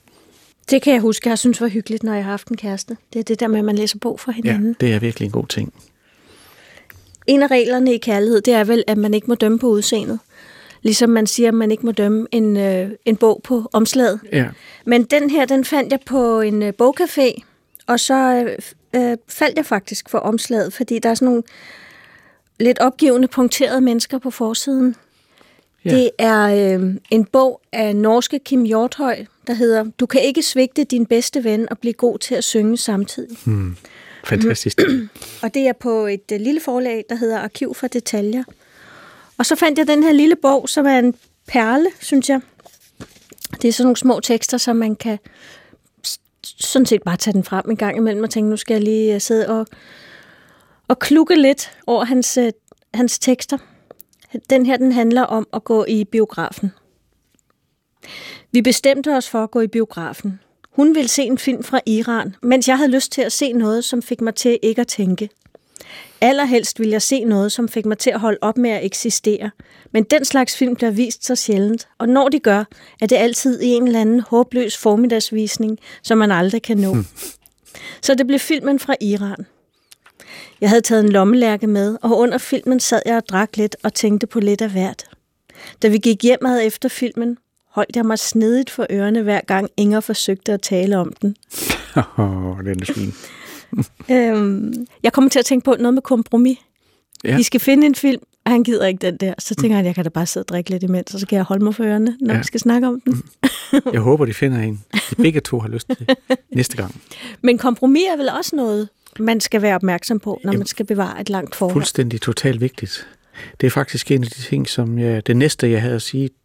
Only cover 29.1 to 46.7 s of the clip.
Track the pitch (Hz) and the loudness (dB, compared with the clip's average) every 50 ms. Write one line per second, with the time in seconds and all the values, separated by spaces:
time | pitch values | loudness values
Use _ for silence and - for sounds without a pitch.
29.1 | 226 - 214 - _ _ - - 240 220 247 233 220 220 220 220 - - 247 - | -4 -4 -8 -14 _ _ -8 -6 -2 0 2 2 2 2 0 -4 -4 -4 -2 0
30.1 | - 269 - 277 262 330 294 - - 262 262 254 - - 285 - 254 240 233 - | 2 2 2 0 0 -2 -2 0 2 0 0 2 0 -2 -2 0 0 0 0 2
31.1 | 233 233 240 - - 285 240 226 208 214 226 - 220 - - 240 226 - - 240 | 0 0 0 -2 -4 -2 -2 -2 -2 -2 -2 -4 -6 -6 -6 -6 -4 0 0 0
32.1 | 202 220 - - 254 - 240 - - 220 208 220 233 240 - - 208 196 202 - | 0 -2 -6 -6 -4 -4 -2 -2 0 0 2 2 0 -2 -2 -2 -2 -2 -4 -6
33.1 | - - 247 247 233 - - 117 107 101 95 90 87 - - - - - - - | -8 -12 -12 -14 -12 -8 -4 -2 -2 -2 -2 -6 -8 -12 -16 -20 -20 -20 -20 -20
34.1 | - - - - - 202 220 226 - - - - - - - 370 269 262 220 208 | -20 -14 -6 -4 0 0 2 0 0 -2 -4 -4 0 0 0 2 0 -2 -4 -6
35.1 | - - - - - - - 226 - 277 269 262 240 - - 240 226 220 214 202 | -14 -18 -20 -20 -12 -8 -8 -4 -2 0 0 0 0 -2 -4 -2 -2 -2 -2 -2
36.1 | 202 196 _ - 214 202 214 254 294 320 - 285 247 247 254 247 226 220 208 - | -4 -6 _ -6 -6 -4 -2 -2 -2 -2 -2 -4 -4 -4 -2 -4 -4 -6 -6 -8
37.1 | 233 233 240 226 220 214 - 214 - - 277 247 247 - - 247 - 240 - - | -6 -4 -2 -2 -2 -4 -6 -8 -8 -8 -8 -8 -6 -6 -6 -6 -4 -6 -6 -4
38.1 | - 208 202 208 220 254 254 - - _ _ _ _ - - - - - - - | -4 -2 -2 -2 -4 -4 -6 -8 -14 _ _ _ _ -20 -20 -20 -20 -20 -20 -20
39.1 | - - - _ _ - 240 - 226 - 349 311 294 311 311 277 294 294 302 330 | -20 -20 -20 _ _ -2 0 0 0 2 2 2 2 2 2 2 4 4 6 6
40.1 | 302 285 294 311 359 - - 269 277 269 262 269 - 302 277 277 269 254 240 247 | 6 6 6 6 4 4 4 2 2 2 0 -2 -2 0 2 4 4 4 4 2
41.1 | 240 - _ _ _ _ _ - - 247 220 220 240 285 330 370 - - - - | 0 -2 _ _ _ _ _ -2 0 0 2 2 2 2 0 0 -2 -6 -6 0
42.1 | 294 269 - - 277 262 - _ _ _ _ _ _ _ _ _ _ - - - | 0 0 2 2 0 -2 -2 _ _ _ _ _ _ _ _ _ _ -20 -20 -20
43.1 | _ _ _ - - - - - - - - 233 226 - 247 254 240 - - 254 | _ _ _ -20 -20 -18 -16 -16 -6 -2 0 0 2 2 2 2 2 4 2 2
44.1 | 233 160 - - 233 220 - - - 247 - 254 233 226 226 220 214 - - 226 | 2 2 0 -2 -2 -2 -2 -2 -4 -2 -2 0 0 0 0 -2 -4 -4 -6 -6
45.1 | 214 208 _ - _ - - - - - - _ _ _ _ _ _ _ - - | -6 -6 _ -16 _ -20 -20 -20 -20 -20 -20 _ _ _ _ _ _ _ -12 -12
46.1 | - - _ _ _ _ - - - - - - | -12 -12 _ _ _ _ -20 -18 -12 -10 -6 0